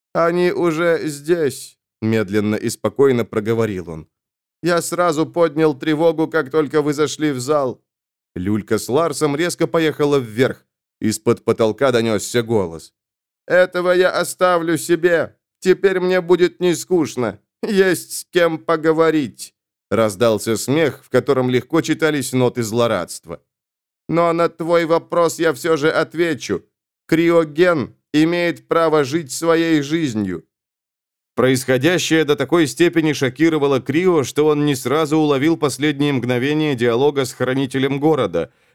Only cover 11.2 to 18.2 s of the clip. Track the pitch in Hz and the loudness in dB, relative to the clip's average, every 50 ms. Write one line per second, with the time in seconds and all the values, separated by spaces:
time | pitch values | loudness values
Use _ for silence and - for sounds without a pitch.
11.2 | - 120 113 - _ 117 110 101 117 110 107 - 139 135 120 117 113 113 107 98 | 0 0 0 0 _ -2 0 2 2 0 2 0 0 2 2 2 0 0 -2 -2
12.2 | 95 - - 120 113 110 117 107 92 85 82 80 - - _ _ _ _ _ _ | -4 -2 -4 -4 -2 0 -2 -2 -2 -4 -8 -14 -16 -20 _ _ _ _ _ _
13.2 | _ _ _ _ _ - 160 180 185 185 - 180 175 180 180 180 185 175 - 156 | _ _ _ _ _ 0 2 2 2 2 0 -2 0 2 2 4 2 2 2 -2
14.2 | 180 - - - 185 180 180 170 165 165 165 156 - - 170 160 165 180 170 160 | -4 -4 -2 0 2 2 2 2 0 0 -2 -2 0 0 0 2 2 2 2 2
15.2 | 131 - _ _ _ _ _ _ - 185 180 - - 196 190 185 180 180 185 185 | 0 -4 _ _ _ _ _ _ 0 0 2 4 2 0 0 2 0 0 0 0
16.2 | 170 165 180 165 175 170 170 _ 180 180 165 131 - - 180 175 151 120 - 123 | 2 2 2 2 2 0 0 _ 0 0 0 -2 -2 0 0 0 0 0 -2 -4
17.2 | 120 107 98 - _ _ _ _ - - 208 190 190 190 175 156 - - - - | -4 -4 -4 -8 _ _ _ _ -6 -2 2 2 2 2 2 -2 -4 -12 -14 -14